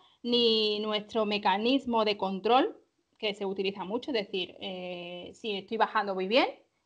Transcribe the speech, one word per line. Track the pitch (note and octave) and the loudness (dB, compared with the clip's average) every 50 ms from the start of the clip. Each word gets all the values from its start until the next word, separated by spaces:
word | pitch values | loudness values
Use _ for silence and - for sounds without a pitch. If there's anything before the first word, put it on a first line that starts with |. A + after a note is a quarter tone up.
| - _ _ _ | -20 _ _ _
ni | - A#3+ A#3+ A#3+ A#3 A3+ A3 A3 G#3+ G#3+ G#3 G#3 | -4 0 2 4 4 4 4 4 2 0 0 -2
nuestro | G#3+ G#3+ G#3+ G#3+ G#3 - - A3+ G#3+ | -2 -2 -2 -4 -4 -2 -2 0 0
mecanismo | G#3 G#3 G#3 G#3 G3+ F#3 G3+ A3 A#3+ C4+ C4+ C4+ A#3+ A#3 A3+ G#3+ | 0 0 0 2 2 2 2 2 2 2 2 0 0 0 2 2
de | G#3+ G3+ G#3 | 2 0 0
control, | G3 F#3+ G3 F#3+ F#3+ G#3+ A#3+ C4 E4 A4+ - - _ _ _ _ _ _ _ _ | -2 -4 -4 -2 2 4 6 6 4 4 -2 -8 _ _ _ _ _ _ _ _
que | A3+ G#3 G3 | -6 -6 -4
se | - G3+ | -4 -6
utiliza | F#3+ G3 F#3+ F#3+ F#3+ G3 G3+ F3 | -6 -4 -2 -4 -4 -4 -4 -8
mucho, | F#3 G#3+ A#3 - D#4+ | -6 -6 -6 -4 -2
es | C4+ | -4
decir, | A3 G3+ G#3 - F#3 F3 - - - | -4 -4 -2 -4 -6 -6 -6 -10 -12
eh, | - G3 F#3 F3+ F3+ F3+ F3+ F3 F3 F3 F3+ F3 F#3 - - | -12 -10 -10 -8 -8 -8 -10 -10 -10 -12 -12 -12 -14 -16 -18
si | - - A3 G3+ | -10 -6 -6 -6
estoy | F#3+ G3 - A3+ A3 | -6 -6 -6 0 0
bajando | G#3+ G3+ - A3 G3+ G3 F#3+ | 0 2 2 -2 0 0 -2
voy | F#3 F#3+ F#3+ | -2 -2 4
bien, | A3+ C4+ F4 A#4+ - - _ _ _ _ _ | 4 4 4 4 0 -6 _ _ _ _ _